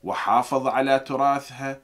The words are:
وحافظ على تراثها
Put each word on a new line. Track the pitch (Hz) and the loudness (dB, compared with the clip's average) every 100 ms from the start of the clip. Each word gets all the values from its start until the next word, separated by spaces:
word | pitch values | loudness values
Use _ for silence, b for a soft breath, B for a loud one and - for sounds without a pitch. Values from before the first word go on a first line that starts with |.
وحافظ | 90 98 98 117 127 135 131 | -4 -4 2 2 2 -2 0
على | 123 135 135 | 0 2 2
تراثها | 135 135 139 139 - 127 135 135 | 0 0 2 0 -6 -10 -10 -10